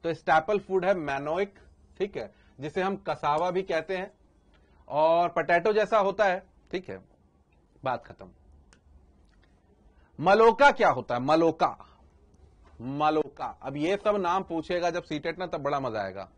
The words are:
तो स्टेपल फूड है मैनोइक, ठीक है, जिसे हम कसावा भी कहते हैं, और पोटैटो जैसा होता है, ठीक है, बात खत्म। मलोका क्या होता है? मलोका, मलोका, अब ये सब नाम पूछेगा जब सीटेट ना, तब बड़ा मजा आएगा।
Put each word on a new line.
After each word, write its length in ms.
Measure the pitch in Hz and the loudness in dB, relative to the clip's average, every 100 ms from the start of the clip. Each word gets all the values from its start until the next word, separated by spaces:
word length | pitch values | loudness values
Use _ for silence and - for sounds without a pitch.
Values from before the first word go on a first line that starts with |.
तो 100 | 165 | -6
स्टेपल 460 | 160 - 160 160 208 | -6 2 2 2 -4
फूड 260 | 196 190 180 | 0 0 0
है 80 | |
मैनोइक, 640 | 190 147 139 143 170 202 - - _ _ _ | 0 -2 -6 -4 -4 -4 -8 -20 _ _ _
ठीक 200 | 202 147 | -8 -6
है, 160 | 104 _ _ - | -12 _ _ -14
जिसे 220 | 147 190 | -8 -4
हम 140 | 185 196 | -4 -4
कसावा 560 | - 147 151 151 180 | -6 -4 0 0 0
भी 120 | 180 | -2
कहते 340 | 190 160 160 185 | -2 -4 -2 -8
हैं, 140 | 196 _ _ _ _ _ _ _ - | -8 _ _ _ _ _ _ _ -6
और 420 | 143 160 165 175 | 2 4 4 2
पोटैटो 440 | 170 156 175 196 | 0 2 2 4
जैसा 260 | 208 202 220 | 2 2 2
होता 260 | 196 196 202 | 0 2 0
है, 180 | 185 - _ _ | 0 -8 _ _
ठीक 180 | - - | -10 -10
है, 140 | 95 _ _ _ _ _ _ _ _ | -16 _ _ _ _ _ _ _ _
बात 220 | 131 120 - | -6 -6 -8
खत्म। 260 | 90 92 - _ - _ _ _ - _ _ _ _ _ _ _ _ _ _ _ - | -20 -20 -20 _ -20 _ _ _ -20 _ _ _ _ _ _ _ _ _ _ _ -4
मलोका 520 | 165 208 226 233 285 | 2 6 6 8 6
क्या 180 | - 190 | 6 2
होता 260 | 131 117 123 | 2 -4 -4
है? 60 | |
मलोका, 680 | 131 160 165 160 151 - - _ _ _ _ _ - _ - - | 2 4 4 2 -4 -4 -20 _ _ _ _ _ -20 _ -20 -14
मलोका, 800 | 120 143 151 156 143 - 127 - | -10 -2 0 0 -4 -8 -14 -12
अब 160 | 131 143 | -12 -6
ये 200 | 156 202 | -4 -2
सब 180 | 214 208 | -2 -2
नाम 280 | 175 185 | 0 -2
पूछेगा 460 | 185 165 151 175 170 | -4 -8 -4 -4 -2
जब 140 | 170 | -4
सीटेट 360 | - 151 165 165 | -8 -8 -6 -8
ना, 60 | 180 | -8
तब 160 | 165 | -6
बड़ा 180 | 143 143 | -4 -4
मजा 220 | 135 107 | -4 -6
आएगा। 280 | 98 95 95 | -8 -10 -16